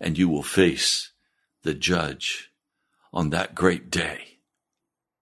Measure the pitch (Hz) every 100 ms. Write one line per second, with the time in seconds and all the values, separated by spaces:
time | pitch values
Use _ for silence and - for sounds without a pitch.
0 | 87 80 92 73 73 - 90 67 - -
1 | - _ _ _ _ _ 80 71 85 87
2 | 76 65 - - - _ _ _ _ _
3 | _ - 78 82 - - 92 87 - 85
4 | 80 76 - _ _ _ _ _ _ _
5 | _ _